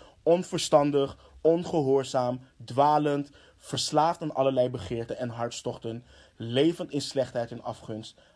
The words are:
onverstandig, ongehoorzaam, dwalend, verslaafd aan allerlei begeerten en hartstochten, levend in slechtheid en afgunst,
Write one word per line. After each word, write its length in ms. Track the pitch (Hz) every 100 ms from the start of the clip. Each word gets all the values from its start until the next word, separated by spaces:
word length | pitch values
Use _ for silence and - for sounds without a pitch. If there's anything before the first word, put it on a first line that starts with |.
| - _
onverstandig, 960 | - 175 175 170 - 151 147 143 139 - - -
ongehoorzaam, 1000 | 156 170 175 170 135 135 123 135 123 127 - -
dwalend, 680 | 113 120 143 151 147 143 143 - - _
verslaafd 680 | - 127 - 151 156 170
aan 120 | 160
allerlei 360 | - 135 131 127
begeerten 480 | 123 - 117 117 113
en 100 | 123
hartstochten, 760 | 113 120 - - - 117 117 - - - -
levend 540 | 117 123 160 170 175
in 120 | 143
slechtheid 480 | - 135 127 127 117
en 120 | 120
afgunst, 580 | - 120 - 107 110 - _